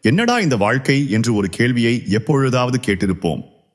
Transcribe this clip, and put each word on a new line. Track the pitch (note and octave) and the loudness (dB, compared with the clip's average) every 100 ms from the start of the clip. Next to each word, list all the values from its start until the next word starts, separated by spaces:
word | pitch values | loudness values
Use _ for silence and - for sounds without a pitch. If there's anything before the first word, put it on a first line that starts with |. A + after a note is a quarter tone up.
"என்னடா | G#3+ F3+ A#3 A#3+ | 2 2 2 2
இந்த | F3+ B2 | 2 2
வாழ்க்கை?" | G2+ B2+ C3+ C#3 C#3+ | 2 0 0 0 2
என்று | A2 A2+ | 0 0
ஒரு | G#2+ G2 | 0 -2
கேள்வியை | - A#2+ A#2+ A#2 A#2+ - | 0 0 2 0 0 -2
எப்பொழுதாவது | G#2 A#2 C#3+ C3+ B2+ B2 B2+ - | -2 0 0 2 0 0 -2 -2
கேட்டிருப்போம். | G2 G2 F2 E2+ D#2 - _ _ | -2 -2 -2 -4 -6 -10 _ _